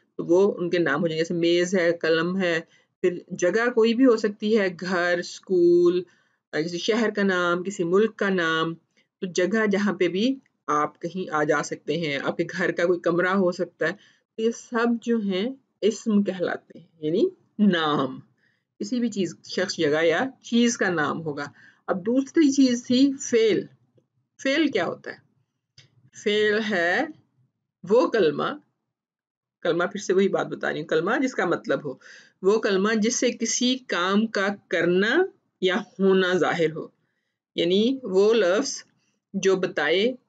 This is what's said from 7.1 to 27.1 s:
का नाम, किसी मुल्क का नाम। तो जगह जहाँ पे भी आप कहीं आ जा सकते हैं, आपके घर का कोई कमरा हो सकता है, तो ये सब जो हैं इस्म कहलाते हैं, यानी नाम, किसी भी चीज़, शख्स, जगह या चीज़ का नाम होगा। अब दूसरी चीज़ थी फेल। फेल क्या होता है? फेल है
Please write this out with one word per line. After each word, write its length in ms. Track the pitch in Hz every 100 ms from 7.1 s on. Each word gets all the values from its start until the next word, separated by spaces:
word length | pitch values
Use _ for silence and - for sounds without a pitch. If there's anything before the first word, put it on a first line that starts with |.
का 120 | 208
नाम, 400 | 196 180 175 175
किसी 220 | 180 202
मुल्क 300 | 170 190 220
का 160 | - 202
नाम। 440 | 185 165 160 165 170 _ _ _ _
तो 60 | 190
जगह 400 | 180 175 220 220
जहाँ 280 | 190 202
पे 140 | 175 175
भी 300 | 180 240 269 _ _ -
आप 280 | 147 151 -
कहीं 320 | 175 185 185
आ 160 | 151
जा 180 | 151 147
सकते 360 | 147 156 - 156
हैं, 200 | 156 139
आपके 260 | 151 151
घर 280 | 165 175 175
का 120 | 170
कोई 140 | 175 175
कमरा 340 | 175 170 185
हो 200 | 202 180
सकता 340 | 180 170 _ -
है, 60 |
तो 500 | 202 _ _ _ -
ये 100 | 226
सब 460 | 226 - 240 240 233
जो 160 | 233 233
हैं 420 | 202 185 233 269 _ _
इस्म 400 | 202 220 233 208
कहलाते 560 | 202 185 170 - - -
हैं, 100 | - _
यानी 260 | 151 180 381 - _ -
नाम, 600 | 208 170 156 147 135 135 - _ _ _ _ _
किसी 220 | 208 247
भी 80 | 233
चीज़, 260 | 202 170 - -
शख्स, 280 | - 180 -
जगह 240 | 151 156
या 320 | 165 170 262 -
चीज़ 340 | - 233 240 233
का 100 | 208
नाम 300 | 170 143 143
होगा। 340 | 160 147 143 - - _ -
अब 140 | 185
दूसरी 480 | 190 254 269 339 294
चीज़ 340 | 269 262 240
थी 280 | - 247 277
फेल। 560 | 269 - 233 226 160 - _ _ _ _ _ _ _
फेल 260 | 269 285 294
क्या 140 | 214
होता 260 | 160 - -
है? 160 | - _ _ _ _ _ - _ _ _ -
फेल 340 | 214 208 214 208
है 500 | 214 190 170 196 302